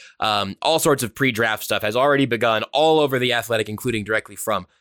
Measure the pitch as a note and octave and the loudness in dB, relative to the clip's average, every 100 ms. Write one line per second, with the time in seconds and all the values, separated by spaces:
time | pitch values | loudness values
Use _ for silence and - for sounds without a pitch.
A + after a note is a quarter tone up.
0 | - - A2 G#2 G2 - - D#3+ E3 C#3+ | -20 -6 -2 -2 -2 -2 0 2 2 0
1 | A#2+ - C3+ A2 A2+ G#2+ - G#2 G#2+ A#2 | -2 -2 -2 0 0 -2 -4 -4 -2 2
2 | C#3+ C#3 C3 A#2 A#2 A2 - C#3 D#3+ D#3 | 2 4 2 2 2 2 0 2 4 4
3 | C#3+ B2+ B2 A#2+ A2+ A2+ G#2+ G#2 B2 A2+ | 2 0 0 -2 -2 -2 -2 -4 -4 -4
4 | G2+ A2 - G2 - G2 F2+ _ | -2 -4 -4 -8 -4 -4 -6 _